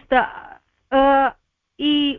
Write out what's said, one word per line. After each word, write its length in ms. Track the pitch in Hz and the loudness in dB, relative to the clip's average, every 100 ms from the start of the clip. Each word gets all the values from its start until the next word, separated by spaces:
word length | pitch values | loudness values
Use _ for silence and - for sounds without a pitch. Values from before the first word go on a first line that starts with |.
| _ | _
the, 180 | 254 208 - - - _ _ _ | -2 -2 -8 -20 -20 _ _ _
uh, 400 | 269 269 277 269 - _ _ _ - | 0 2 2 0 -4 _ _ _ -6
e, 380 | 294 294 285 | -2 0 -2